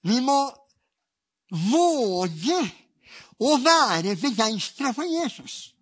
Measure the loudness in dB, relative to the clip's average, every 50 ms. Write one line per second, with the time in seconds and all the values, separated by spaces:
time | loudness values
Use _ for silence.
0 | 0 0 0 0 2 2 2 2 2 0 -6 -16 _ _ _ _ _ _ _ _
1 | _ _ _ _ _ _ _ _ _ _ -6 -4 0 2 2 4 4 4 2 2
2 | 0 0 0 -2 -2 -4 -4 -4 -2 -2 0 0 -2 -4 -6 -14 _ _ _ _
3 | _ -20 -20 -20 -20 _ _ _ 2 2 2 4 4 4 4 4 4 2 0 0
4 | 0 -2 -2 -2 -2 -2 0 0 0 -2 -2 -4 -8 -8 -8 -6 -4 -4 -4 -4
5 | -4 -4 -2 -2 -4 -4 -8 -10 -16 -16 -16 -16 -16 -20 _ _